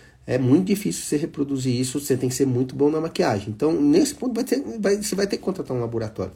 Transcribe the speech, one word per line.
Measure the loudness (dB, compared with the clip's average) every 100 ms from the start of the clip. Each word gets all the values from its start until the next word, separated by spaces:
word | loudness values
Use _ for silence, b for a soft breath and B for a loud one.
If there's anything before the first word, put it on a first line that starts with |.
| B B -4
É | 0
muito | 4 4 4
difícil | 0 -2 -4
você | -2 -2
reproduzir | -2 -4 -4 -2 0 0
isso, | -2 -4
você | -2 0
tem | 0
que | 2
ser | 2
muito | 2 -2 2
bom | 2
na | 2
maquiagem. | -2 0 0 0 -4
Então, | -2 0
nesse | 4 4 6 4 -2
ponto, | -4
vai | -2
ter, | -2 -2 -4 -2
vai, | 0 0
você | -2 -2
vai | -2
ter | -2
que |
contratar | -4 -6 -4 -4
um |
laboratório. | -4 -4 -6 -6 -8